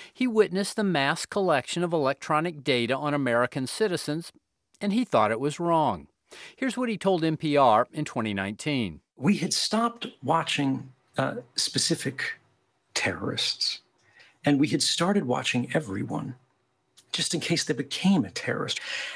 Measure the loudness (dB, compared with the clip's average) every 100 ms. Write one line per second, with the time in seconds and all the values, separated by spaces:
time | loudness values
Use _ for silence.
0 | -14 -2 0 4 4 2 -2 0 0 2
1 | 2 0 -2 0 2 2 0 -2 0 2
2 | 0 -2 0 0 0 -4 0 2 2 0
3 | 0 0 2 2 2 -2 -6 -2 0 0
4 | -4 -6 -8 -18 _ _ _ -6 -2 0
5 | 2 2 2 2 -2 -2 0 2 2 0
6 | -8 _ _ -20 -18 -6 -4 -2 -4 0
7 | 2 2 2 0 2 6 6 6 4 -2
8 | -6 -2 -2 -2 -4 -4 -2 -2 -2 -6
9 | _ -4 0 2 2 -2 0 0 0 -4
10 | -14 -8 0 0 0 0 0 0 -6 -20
11 | _ -4 -2 -4 -8 -4 -2 0 0 0
12 | -2 -6 -8 -8 _ _ _ _ _ -4
13 | -2 -2 -4 -2 -2 -2 -4 -6 _ _
14 | _ _ -20 _ 2 4 4 2 0 0
15 | 2 2 2 -2 0 -2 0 -2 -2 -6
16 | -4 -6 -6 -12 _ _ _ _ _ _
17 | -10 -4 -2 -2 0 -2 0 -2 -4 0
18 | 4 4 4 -4 -4 -4 -4 -6 -6 -8
19 | -8